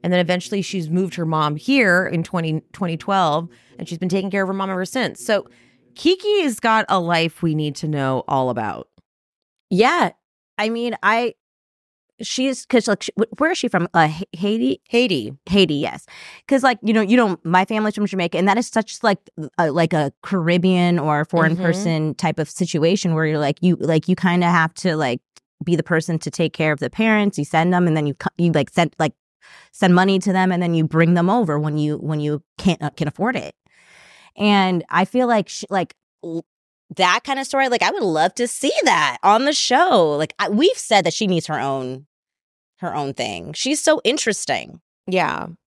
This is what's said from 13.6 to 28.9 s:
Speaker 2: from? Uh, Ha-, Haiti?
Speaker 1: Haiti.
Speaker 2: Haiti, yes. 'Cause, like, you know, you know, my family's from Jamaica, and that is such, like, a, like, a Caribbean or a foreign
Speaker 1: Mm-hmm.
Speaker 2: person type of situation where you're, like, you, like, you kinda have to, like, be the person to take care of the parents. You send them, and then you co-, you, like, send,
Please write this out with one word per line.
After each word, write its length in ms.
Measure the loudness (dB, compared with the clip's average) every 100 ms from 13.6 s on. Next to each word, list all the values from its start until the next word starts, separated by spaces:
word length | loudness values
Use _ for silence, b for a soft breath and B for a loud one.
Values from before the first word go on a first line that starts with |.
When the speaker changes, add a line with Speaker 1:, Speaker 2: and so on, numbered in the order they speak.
| 0
Speaker 2:
from? 200 | 0 2
Uh, 140 | 2 2
Ha-, 160 | 0 -12
Haiti? 480 | -6 -2 0 0 -2 _
Speaker 1:
Haiti. 440 | 0 2 0 -4 -12 0
Speaker 2:
Haiti, 280 | 2 4 2
yes. 300 | -4 -8 -18 B B B 0
'Cause, 160 | 2
like, 140 | 2 0
you 100 | 0
know, 80 | 0
you 160 | 4 4
know, 200 | 2 -2
my 220 | 0 0 2
family's 300 | -2 -2 -2
from 100 | -4
Jamaica, 320 | -2 -2 0
and 100 | 2
that 100 | 0
is 100 | 0
such, 340 | -2 -2 -2
like, 160 | -2 -2 _ -14 -8 -2
a, 140 | 0
like, 220 | 2 0
a 180 | 0 -2 _
Caribbean 800 | -6 -2 2 2 2 2 2 2
or 220 | 0 -2
a 40 | 0
foreign 280 | 2 2
Speaker 1:
Mm-hmm. 100 | 2
Speaker 2:
person 520 | 0 0 -2 -2 -2 -2
type 240 | -4 -2
of 100 | -6
situation 680 | -4 -2 2 2 2 0 0
where 100 | 0
you're, 140 | 0
like, 180 | -2 2
you, 140 | 2 2
like, 300 | 2 0 2
you 80 | 0
kinda 320 | 2 2 2
have 240 | 2 0 -2
to, 200 | -2 0
like, 260 | -2 -2 _ _ _ _
be 120 | -2 0
the 80 |
person 360 | 2 -2 0 -4
to 100 | -4
take 240 | -4 -4
care 180 | 0 -2
of 80 | 0
the 100 | -4
parents. 480 | 0 2 2 2 -2
You 60 | -2
send 280 | 0 2
them, 140 | 2 2
and 80 | 2
then 80 | -2
you 80 | -4
co-, 140 | -8 0
you, 140 | 2
like, 180 | 2 0
send, 260 | 0 0